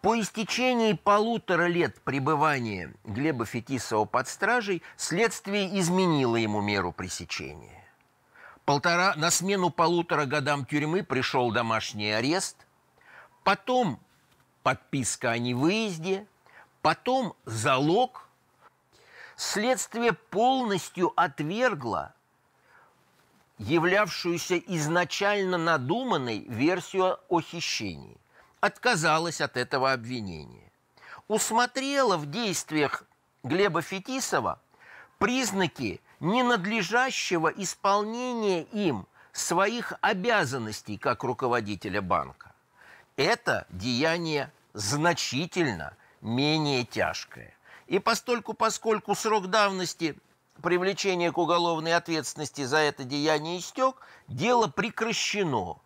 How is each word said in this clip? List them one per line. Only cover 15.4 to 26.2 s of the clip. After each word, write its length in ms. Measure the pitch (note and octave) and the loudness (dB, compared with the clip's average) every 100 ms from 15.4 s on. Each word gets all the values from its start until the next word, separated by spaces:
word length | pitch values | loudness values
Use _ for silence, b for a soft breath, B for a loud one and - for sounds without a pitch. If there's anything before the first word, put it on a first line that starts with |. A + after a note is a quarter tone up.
| B2 B2 D3+ G#3+ A3 E3 F3 F#3+ G#3 _ B B B _ | 0 0 2 2 -2 -4 -4 -4 -6 _ B B B _
потом 540 | - - - C4 A#3+ - - | -2 0 -2 -2 -2 -8 -10
залог. 800 | A2+ B2+ C3 D3 F#3+ B3+ - - _ _ _ - _ _ B B B B - | -2 2 2 4 2 2 -4 -20 _ _ _ -20 _ _ B B B B -10
Следствие 800 | - G3 A3+ B3+ - A3+ A#3+ | -4 0 2 0 -2 0 0
полностью 1000 | D#3+ _ F#3 B3 C4 A#3 F#3+ - - E3+ - | 0 _ 2 4 4 0 -2 -4 -2 0 2
отвергло 1000 | E3+ - D3+ G#3 B3+ F#3+ A#2+ F2+ C#2+ _ _ _ _ _ b b b _ _ _ _ _ _ - | 0 0 -6 0 0 0 -4 -4 -6 _ _ _ _ _ b b b _ _ _ _ _ _ -14
являвшуюся 1000 | G#2 E3 E3+ G3 G3+ - F3 E3+ - F3 | 0 2 4 2 2 -2 -4 -4 -2 -2
изначально 1000 | - E3+ D3 F3 F3+ - G3+ G#3 F#3+ F3+ | -2 -2 0 0 0 0 0 2 0 0
надуманной 840 | E3 D#3 B2 G#3+ B3+ F3 | 2 0 0 -2 0 -2